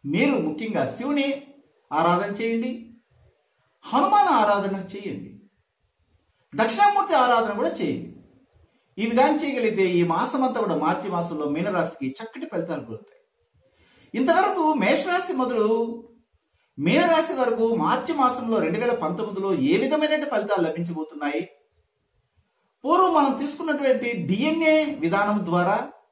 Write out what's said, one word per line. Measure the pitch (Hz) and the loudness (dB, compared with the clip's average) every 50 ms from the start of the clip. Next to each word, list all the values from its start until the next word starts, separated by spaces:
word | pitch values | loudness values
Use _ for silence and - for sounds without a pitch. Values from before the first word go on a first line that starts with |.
| - | -6
మీరు | 143 156 185 269 285 262 202 160 | -4 0 2 2 2 2 0 -2
ముఖ్యంగా | 156 - - 220 220 190 160 139 - - | -4 -6 -6 -8 -6 -4 -4 -4 -4 -6
శివుని | - 247 285 294 285 277 285 277 - - - - _ _ _ _ _ _ _ | -6 -4 -2 -2 0 0 -2 -4 -6 -10 -20 -20 _ _ _ _ _ _ _
ఆరాధన | 143 156 165 170 175 180 202 202 202 208 | -2 0 2 2 2 2 0 -4 -6 -4
చేయండి, | 226 226 226 226 240 262 - - - - - _ _ _ _ _ _ _ _ _ _ _ _ _ _ _ _ _ _ | -2 -2 -2 -2 -2 -4 -6 -10 -14 -20 -20 _ _ _ _ _ _ _ _ _ _ _ _ _ _ _ _ _ _
హనుమాన్ | - 214 269 370 392 415 415 403 359 285 226 | -2 0 2 4 4 4 4 6 6 4 4
ఆరాధన | 214 208 202 202 196 190 196 190 175 - | 4 4 2 2 0 -2 -4 -6 -8 -10
చేయండి, | - 196 208 180 - - - - - - - _ _ _ _ _ _ _ _ _ _ _ _ _ _ _ _ _ _ _ _ _ | -12 -10 -10 -10 -10 -10 -12 -16 -20 -20 -20 _ _ _ _ _ _ _ _ _ _ _ _ _ _ _ _ _ _ _ _ _
దక్షిణామూర్తి | - 202 226 - - - 415 415 403 392 381 392 330 269 247 | 0 0 0 0 4 4 4 6 6 4 2 4 4 4 4
ఆరాధన | 247 240 226 226 208 202 214 | 6 4 4 2 0 -2 -2
కూడా | 277 339 - | -2 -2 -2
చేయండి. | - 180 143 - - - - - - - _ _ _ _ _ _ _ _ _ _ _ _ _ _ 185 | -2 -2 -2 -2 -4 -8 -12 -16 -20 -20 _ _ _ _ _ _ _ _ _ _ _ _ _ _ -4
ఈ | 214 226 | -2 2
విధానం | 233 247 262 302 302 - | 4 4 4 4 4 0
చేయగలిగితే | 320 285 254 247 226 220 196 190 190 180 175 175 | -2 -2 -2 0 0 0 2 2 2 2 4 2
ఈ | 170 165 | 2 2
మాసం | 165 175 247 - - 262 262 | 2 -2 -2 -2 0 0 0
అంతా | 254 - 233 214 | 0 0 -2 -2
కూడా | 185 160 147 | -2 -2 0
మార్చి | 151 160 175 - - 196 180 | 0 -2 -2 -2 -4 -4 -4
మాసంలో | 170 170 - 160 151 151 147 147 | -4 -4 -4 -6 -4 -4 -4 -2
మీనరాశికి | 165 170 208 185 175 160 - - - 135 131 - | -2 -2 -2 -2 -2 -4 -4 -6 -8 -8 -8 -8
చక్కటి | - 220 220 - 262 320 - | -8 -14 -14 -12 -14 -12 -8
ఫలితాలు | 208 170 165 175 156 139 117 | -6 -6 -6 -6 -8 -8 -8
కలుగుతాయి. | 113 110 - - _ _ _ _ _ _ _ _ _ _ _ _ _ _ _ _ _ _ _ _ _ - | -12 -14 -14 -16 _ _ _ _ _ _ _ _ _ _ _ _ _ _ _ _ _ _ _ _ _ -4
ఇంతవరకు | 226 269 285 339 370 381 403 381 370 320 311 311 262 | 0 2 4 4 4 2 2 0 0 0 2 2 2
మేషరాశి | 185 214 294 - - 370 349 359 359 - 269 254 | 2 2 2 2 0 0 -2 -2 -2 -2 -2 -2
మొదలు | 254 240 240 220 208 220 226 226 233 233 - - - - - _ _ _ _ _ _ _ _ _ _ _ _ - | -2 -2 0 0 2 2 2 0 -2 -4 -6 -12 -16 -20 -20 _ _ _ _ _ _ _ _ _ _ _ _ -2
మీనరాశి | 143 175 254 311 349 339 330 311 320 320 311 262 | 0 2 4 4 4 4 2 2 2 0 -2 -2
వరకు | 254 240 226 226 226 226 233 170 - | 0 0 2 0 0 0 0 0 0
మార్చి | - 220 254 - - 320 294 | 0 0 0 -2 -4 0 0
మాసంలో | 254 247 247 254 233 226 226 202 160 | 0 0 0 -2 -4 -2 -2 0 0
రెండు | 160 175 220 | 0 -2 -2
వేల | 240 240 240 - - | 0 -2 -2 -2 -2
పంతొమ్మిదిలో | 208 175 170 220 208 190 190 196 196 180 143 131 147 | -4 -4 -4 -6 -6 -6 -6 -2 -2 0 0 2 2
ఏ | 175 220 | 2 2
విధమైనటువంటి | 247 262 302 294 302 302 311 294 285 - | 2 0 0 0 2 0 0 0 -2 -2
ఫలితాలు | - 208 214 214 202 180 170 | -2 -2 0 0 0 0 0
లభించబోతున్నాయి? | 160 156 170 170 170 165 156 156 - 160 147 143 143 151 165 185 - _ _ _ _ _ _ _ _ _ _ _ _ _ _ _ _ _ _ _ _ _ _ _ _ _ _ - | -2 -2 -4 -6 -6 -6 -8 -10 -10 -10 -8 -6 -4 -4 -6 -8 -8 _ _ _ _ _ _ _ _ _ _ _ _ _ _ _ _ _ _ _ _ _ _ _ _ _ _ 0
పూర్వం | 277 339 381 381 349 320 302 | 2 4 4 4 4 4 4
మనం | 285 262 247 - | 4 2 0 -2
తీసుకున్నటువంటి | 285 - - - - 311 285 285 277 262 254 214 233 240 240 185 170 - | -6 -8 -8 -8 -4 -4 -2 0 2 2 2 2 0 -4 -4 -4 -2 -2
డిఎన్ఏ | 185 214 277 311 320 330 320 311 311 311 302 285 285 - - | -2 0 0 0 0 2 2 4 4 4 2 0 -4 -4 -2
విధానం | 170 190 196 202 208 208 202 175 170 | 0 0 0 0 0 0 -2 -2 0
ద్వారా | 175 175 175 185 208 226 247 - - _ _ _ | 0 0 2 2 0 -2 -4 -8 -14 _ _ _